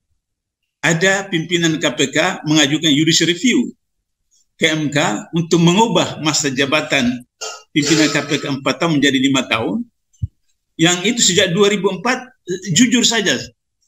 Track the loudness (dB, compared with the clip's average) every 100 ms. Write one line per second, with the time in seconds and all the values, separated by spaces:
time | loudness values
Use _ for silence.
0 | _ _ _ _ _ _ _ _ 0 2
1 | 2 0 -2 -4 -2 0 0 0 -2 -2
2 | -2 0 -2 -2 0 2 2 0 0 2
3 | 2 2 0 0 0 0 -2 -8 _ _
4 | _ _ _ _ _ _ 0 0 -2 0
5 | 0 -2 -4 -4 0 4 4 4 2 2
6 | -2 -4 -4 -2 -2 -2 0 -2 0 0
7 | 0 -2 -10 _ -14 -14 -6 -2 2 2
8 | 2 0 -2 -4 -4 -4 -4 -2 -2 0
9 | 2 2 2 0 0 -2 -2 -4 -6 _
10 | _ _ -12 _ _ _ _ 0 2 2
11 | -2 0 0 2 2 2 2 2 -2 -4
12 | -4 -4 -8 _ -12 -10 -2 2 4 4
13 | 0 0 -2 -2 -6 -18 _ _